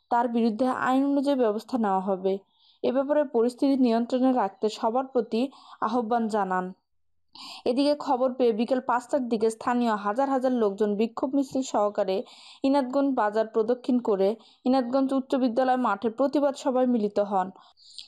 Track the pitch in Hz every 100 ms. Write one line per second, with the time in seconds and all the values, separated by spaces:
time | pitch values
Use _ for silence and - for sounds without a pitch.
0 | - 240 240 233 226 214 254 - - 262
1 | 277 277 277 277 226 208 - 262 214 190
2 | 190 185 190 196 - _ _ _ 247 247
3 | 277 302 294 247 233 247 277 277 247 226
4 | 233 254 262 254 196 - 214 214 233 240
5 | 262 254 226 220 277 - - - 220 247
6 | 220 240 220 214 190 185 185 196 _ _
7 | _ _ _ - - - - 247 285 294
8 | - 254 262 254 240 214 233 254 254 247
9 | 247 294 240 233 220 220 - 247 240 208
10 | 202 220 277 269 262 254 208 196 214 202
11 | 220 - 269 277 269 262 262 254 208 208
12 | 190 190 240 - - - 269 285 247 277
13 | 277 254 208 214 220 226 220 247 - 247
14 | 240 196 196 233 - _ 254 262 240 269
15 | 269 269 262 269 254 226 262 254 240 202
16 | 233 220 269 294 277 269 294 254 254 240
17 | 208 202 202 196 185 - - _ - -